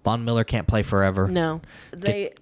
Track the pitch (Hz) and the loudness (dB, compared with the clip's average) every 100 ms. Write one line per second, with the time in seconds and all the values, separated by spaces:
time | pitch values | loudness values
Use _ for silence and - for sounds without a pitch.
0 | - 117 117 117 113 117 87 107 101 98 | -2 -2 0 0 0 -2 0 0 2 2
1 | 98 95 95 180 165 160 - - - 175 | 2 2 0 2 0 -4 -10 -20 -20 -8
2 | 202 202 196 - | -4 -2 -4 -4